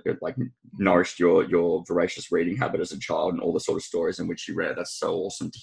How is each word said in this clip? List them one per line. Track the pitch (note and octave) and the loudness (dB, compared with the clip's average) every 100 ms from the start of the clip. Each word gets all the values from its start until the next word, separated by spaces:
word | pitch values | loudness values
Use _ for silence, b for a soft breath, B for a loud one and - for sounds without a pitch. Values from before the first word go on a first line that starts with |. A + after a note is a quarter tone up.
| F2 | -2
your, | - | -4
like, | E2 - B2 - _ - | -4 -4 -6 -8 _ 0
nourished | F#2+ F2+ F#2 - | 4 6 4 4
your, | F2 F2+ E2+ | 6 6 6
your | E2+ E2+ F2 E2+ | 4 4 0 0
voracious | F2 F2+ - - | 0 0 -2 -2
reading | E2+ F2 G#2+ | 0 0 0
habit | - D#2+ | -2 -2
as | F2 | -4
a | - | -6
child | - D#2+ F2 | -4 0 0
and | E2 | 0
all | F2 | 0
the | D#2+ | 0
sort | - - | -2 -4
of | |
stories | - E2+ E2 F2+ | -4 -2 -2 -2
in | F2 | -6
which | E2 - | -6 -8
you | F2+ | -4
read. | D#2+ - | -4 -4
That's | F2+ - | -8 -4
so | E2+ F2 | -4 -2
awesome | F#2+ - E2+ | -4 -6 -10
to | - | -10